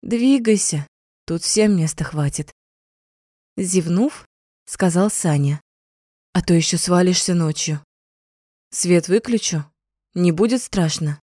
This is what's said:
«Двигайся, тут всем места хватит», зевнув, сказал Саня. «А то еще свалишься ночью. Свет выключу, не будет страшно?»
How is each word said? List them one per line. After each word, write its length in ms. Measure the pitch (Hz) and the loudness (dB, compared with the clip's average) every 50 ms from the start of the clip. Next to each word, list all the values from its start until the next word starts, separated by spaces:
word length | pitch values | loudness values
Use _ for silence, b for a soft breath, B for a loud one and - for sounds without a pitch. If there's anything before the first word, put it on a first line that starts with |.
| - | -6
«Двигайся, 840 | - 214 233 240 262 277 269 233 220 214 202 - - - 151 143 _ _ _ _ _ _ _ _ | -4 -2 0 4 4 4 4 4 2 2 2 0 -2 -4 -4 -6 _ _ _ _ _ _ _ _
тут 160 | - 160 170 - | -8 -6 -6 -4
всем 340 | - - 214 214 214 202 | -2 0 2 2 4 4
места 280 | 180 160 156 - - 160 | 2 0 -2 -2 -6 -8
хватит», 460 | - - 151 147 143 - - 147 - - _ _ _ _ _ _ _ _ _ _ _ _ _ _ _ _ _ _ _ _ | -6 -4 -2 -2 -2 -2 -4 -10 -10 -12 _ _ _ _ _ _ _ _ _ _ _ _ _ _ _ _ _ _ _ _
зевнув, 720 | - 196 180 185 185 165 175 175 185 233 294 - - - _ _ _ _ _ _ _ _ | -6 -6 0 0 0 0 0 0 0 0 0 -2 -6 -20 _ _ _ _ _ _ _ _
сказал 460 | - - - 196 180 165 180 190 214 | -16 -6 0 0 2 2 2 2 2
Саня. 500 | - - - 175 147 147 143 143 147 147 _ _ _ _ _ _ _ _ _ _ _ _ _ _ _ | 0 -2 0 0 2 2 2 0 -2 -4 _ _ _ _ _ _ _ _ _ _ _ _ _ _ _
«А 100 | 180 175 | -4 0
то 120 | - 175 | 2 2
еще 240 | 170 160 - - 170 | 2 2 0 -2 -2
свалишься 560 | - - 180 175 180 185 180 180 - - 180 | 0 2 2 2 4 2 2 0 0 0 0
ночью. 500 | 175 165 156 156 - - - 156 147 _ _ _ _ _ _ _ _ _ _ _ _ _ _ _ _ _ _ | 0 0 -2 -2 -4 -4 -6 -6 -6 _ _ _ _ _ _ _ _ _ _ _ _ _ _ _ _ _ _
Свет 380 | - - - 175 180 175 165 - | -8 -6 0 2 2 2 2 2
выключу, 560 | 180 220 - - 233 220 - - - 156 147 _ _ _ _ _ _ _ _ _ _ | 0 0 0 0 -2 -2 -2 -2 -4 -4 -6 _ _ _ _ _ _ _ _ _ _
не 180 | 175 175 175 165 | 0 2 2 2
будет 300 | 165 208 233 240 254 - | 2 2 2 2 -2 -2
страшно?» 580 | - - 202 175 160 156 - 165 147 147 - _ | -4 -2 0 0 0 -2 -2 -4 -6 -6 -8 _